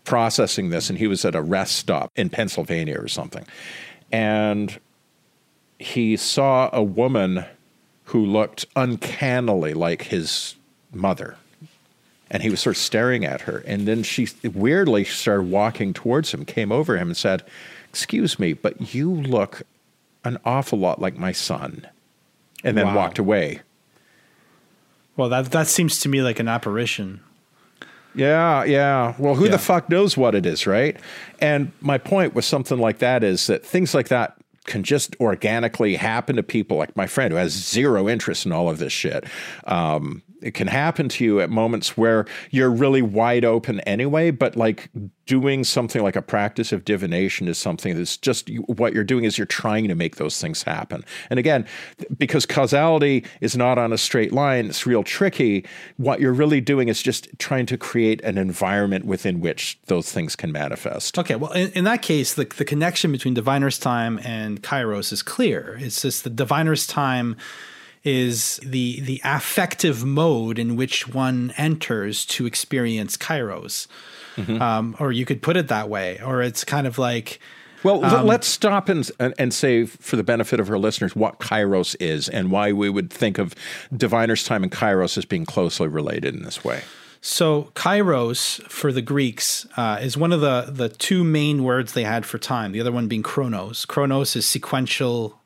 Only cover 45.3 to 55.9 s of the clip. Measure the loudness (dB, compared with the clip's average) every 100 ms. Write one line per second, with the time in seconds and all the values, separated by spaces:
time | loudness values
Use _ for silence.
45.3 | 2 2 2 0 0 0 0 0 0 -2
46.3 | 0 0 -2 -2 -2 0 -2 0 0 0
47.3 | -2 -4 -4 -4 -4 -2 -4 -4 -2 0
48.3 | -2 -4 -8 -4 0 0 0 0 2 2
49.3 | 0 -2 -2 0 0 0 0 -2 -2 -6
50.3 | -4 -6 -4 -4 -4 -6 -10 -12 -12 -4
51.3 | 0 2 2 0 -10 -16 -14 -8 -4 0
52.3 | 0 0 2 4 4 4 4 4 2 0
53.3 | -4 -2 2 4 4 2 0 0 2 2
54.3 | 2 2 2 0 -2 2 2 2 0 0
55.3 | 4 2 2 -2 -14 -14